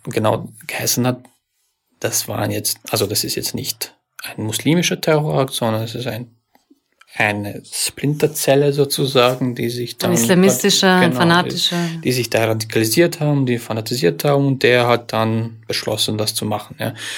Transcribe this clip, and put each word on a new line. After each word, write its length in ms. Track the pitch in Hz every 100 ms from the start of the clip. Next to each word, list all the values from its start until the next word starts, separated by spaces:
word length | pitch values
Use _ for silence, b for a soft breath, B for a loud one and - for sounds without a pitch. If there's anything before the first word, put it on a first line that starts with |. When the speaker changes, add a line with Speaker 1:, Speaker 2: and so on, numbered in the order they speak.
| -
Speaker 1:
genau 460 | 113 107 113 - - -
geheißen 380 | - 113 - 127
hat, 140 | 127 - _ _ _ _ _ _ -
das 300 | 113 - -
waren 220 | 110 101
jetzt, 280 | 104 - - -
also 180 | 110 101
das 180 | 107 -
ist 100 | -
jetzt 200 | 123 113
nicht 380 | - - - _ _ -
ein 200 | - -
muslimischer 580 | 107 - 135 175 170 180
Terrorakt, 520 | - 156 151 143 135
sondern 300 | - 117 110
es 120 | 113 120
ist 120 | 123
ein, 240 | 113 120 _ _ _ _ _ _ _ _ -
eine 480 | 107 104 101 - -
Splinterzelle 1080 | - - - 147 151 151 156 - 139 147
sozusagen, 840 | 143 139 - 135 131 123 127 127 120
die 140 | 120
sich 280 | 120 120 -
dann 140 | -
Speaker 2:
Ein 60 | 170
islamistischer, 800 | 233 180 190 - 202 196 190 185
ein 140 | 175
Speaker 1:
genau, 100 | 165
Speaker 2:
fanatischer. 560 | 170 175 - 180 - 175 170 165
Speaker 1:
die, 60 |
die 100 | 160
sich 180 | 123 113
da 160 | 113 113
radikalisiert 720 | 110 110 120 113 175 170 -
haben, 280 | 147 143 127
die 100 | 120
fanatisiert 640 | - 110 107 123 165 147
haben 220 | 147 143 139
und 160 | 131
der 260 | 120 123 120
hat 260 | 120 -
dann 500 | 110 110 113 113 - -
beschlossen, 500 | - - 110 - 110
das 160 | 107 -
zu 100 | 110
machen. 300 | 107 - -
Ja. 140 | 113 - B